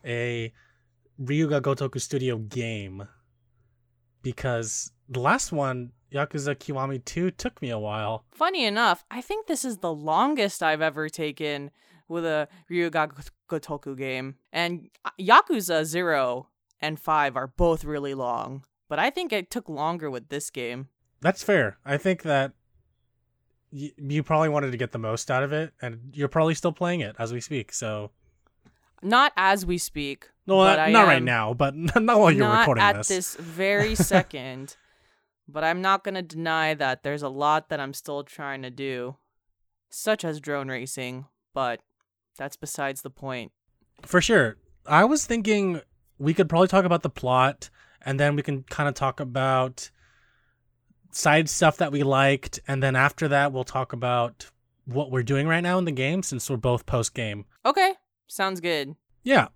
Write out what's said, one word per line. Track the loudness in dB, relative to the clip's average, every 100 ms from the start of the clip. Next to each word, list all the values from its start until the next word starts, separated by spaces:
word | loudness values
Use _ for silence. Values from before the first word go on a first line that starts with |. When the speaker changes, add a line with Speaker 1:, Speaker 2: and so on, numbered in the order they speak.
Speaker 1:
a | -6 -6 -4 -6 -8 _ _ _ _ _ _ -14
Ryuga | -4 0 2 0
Gotoku | 0 -2 -4 -6
Studio | -6 -4 -2 -4
game, | -6 -6 -6 -6 -8 -14 -16 _ _ _ _ _ _ _ _ _ _ _
because | -10 -6 -4 -4 -4 -8 -10 _ _
the | -2
last | 0 0 -2
one, | -4 -4 -6 -10 _ _
Yakuza | -6 -6 -4 -6 -6
Kiwami | -6 -6 -6 -6 -8
two, | -4 -4
took | -4 -12 _
me | -8
a | -6
while. | -6 -6 -6 -8 _
Speaker 2:
Funny | -4 -2 0 -2
enough, | 2 0 0 _
I | -14
think | -8 -8 -4
this | -4
is | -4 -6
the | -6
longest | -6 -2 0 2 0 -2 -2
I've | -2 0
ever | -2 -2 -8
taken | -6 -8 -6 -6 -6 -10 _ _ _ _
with | -6 -2
a | -2 -4 -10 _
Ryuga | -2 0
Got-, | 0 -2 -4 -20 _ _
Gotoku | -8 -6 -10 -8 -8
game. | -6 -6 -8 -12 _
And, | -6 -4 -6 -12 _ -14
uh, | -6
Yakuza | 6 6 8 -4 0 -2 0
Zero | -2 0 0 0 -4 -10 _ _ _
and | -8 -6
Five | -2 0 0 -2
are | -6
both | 0 2 2 -2
really | -6 -6
long, | -4 -4 -4 -6 -12 -18 _ _
but | -2
I | -2
think | -2 -4
it | -4 -4
took | -10 -8
longer | -4 -4 -4 -6
with | -8 -8
this | -10 -10
game. | -8 -8 -8 -14 _ _ _
Speaker 1:
That's | -2 -2
fair. | 2 2 2 -4 -6
I | -2
think | 0 -2
that | 0 0 0 _ _ _ _ _ _ _ _ _ _ _ _
y-, | -14 -14 -12
you | -4 -4
probably | 0 0 2
wanted | 0 -2
to | -4
get | -6
the | -4
most | -4 -4 -2
out | -2
of | 0
it, | -4 -6 _
and | -12 -12 -16
you're | -4 -2
probably | 2 2 2
still | -2
playing | 0 -2 -2
it | -4 -6
as | -6
we | -6
speak, | -6 -6 -6
so. | -8 -6 -6 -10 _ _ _ _ _ _ _ _ _
Speaker 2:
Not | 0 4 4 2
as | 2 2
we | 0 -4
speak, | -4 -6 -8 -10 -16 _ 2
Speaker 1:
No, | 6
Speaker 2:
but | 8 6
Speaker 1:
uh, |
Speaker 2:
I | 8
Speaker 1:
not | 8 10
right | 8
Speaker 2:
am | 4
Speaker 1:
now, | 2 0
but | 0 0 2
<laughs> | 0 2
not | 4 8
while | 8
you're | 6 4
Speaker 2:
not | 4
Speaker 1:
recording | 4 6
Speaker 2:
at | 4 2
Speaker 1:
this. | -2
Speaker 2:
this | -4 -4 -12
very | -14 -2 0 2 0 2
Speaker 1:
<laughs> |
Speaker 2:
second. | 4 2 2 -10 -12 -12 -14 -18 _ _ _ _ _ _ -12
But | -4
I'm | -2 0
not | 2 2
gonna | 0 -6
deny | -8 -6 -2 0 0
that | 0 -2 -2
there's | -4 -4
a | -6
lot | 0 2 2 0
that | -8
I'm | -8
still | -10 -8 -10
trying | -10 -12 -10 -10
to | -12
do, | -8 -8 -6 -8 -12 _ _ _ _ _ _ _
such | -8 -2 -2 -2
as | -6
drone | -6 -6 -4
racing, | -8 -8 -8 -8 -10 -14 _ _
but | -4 -4 -4 _ _ _ _ _ -14
that's | -14 -12
besides | -12 -6 -6 -6
the | -14
point. | _ -10 -10 -12 _ _ _ _ _
Speaker 1:
For | 0 2
sure. | 6 4 4 -2 _ _ 4
I | 6 6
was | 4 0
thinking | -2 2 2 2 -2 -8 _ _ _
we | 0
could | 2 4
probably | 4 6
talk | 4 4
about | 2
the | 0
plot, | -4 2 4 4 0 -18 _ _ _
and | -6 0
then | 2 2
we |
can | -2 -6
kinda | -6 -2 -2
talk | 0 -4 -2
about | -6 -2 2 2 0 -6 -18 _ _ _ _ _ _ _ _ _ _ _ _
side | 0 4 4 2
stuff | 4 4 4
that | -2
we | 0
liked, | 2 4 4 2 -4 -12 -6
and | -2
then | 2 4
after | 2 2 2
that | 2 2
we'll | -2
talk | -4 -4 -6
about | -4 0 2 0 _ -20 _ _ _ -6
what | -4 -2
we're | -2
doing | 0 2 2
right | 2
now | 2 0
in | 0
the |
game, | 0 0 -2
since | -4 -6 -4
we're | -2
both | 0 0 0
post-game. | -2 -2 -4 -6 -8 -14 _ 0
Speaker 2:
Okay, | 2 2 0 _ _ _
sounds | -4 -4 -2
good. | -2 -2 -4 -12 _ _
Speaker 1:
Yeah. | 2 4 4